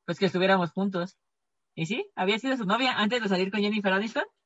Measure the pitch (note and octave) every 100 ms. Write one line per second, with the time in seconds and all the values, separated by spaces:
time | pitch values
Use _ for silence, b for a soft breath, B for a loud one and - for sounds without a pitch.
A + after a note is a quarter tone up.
0 | - E3+ F#3+ F3 F#3+ F#3+ F3 - G3 F#3
1 | F3+ - _ _ _ _ _ - D#3+ A#3+
2 | G#4 - F#3 G#3+ C4 C4 F#3+ A3+ C4 -
3 | G#3+ B3 G#3+ F3+ F#3+ G#3+ G3+ G#3+ G3 F#3+
4 | A3 C#4+ G4+ _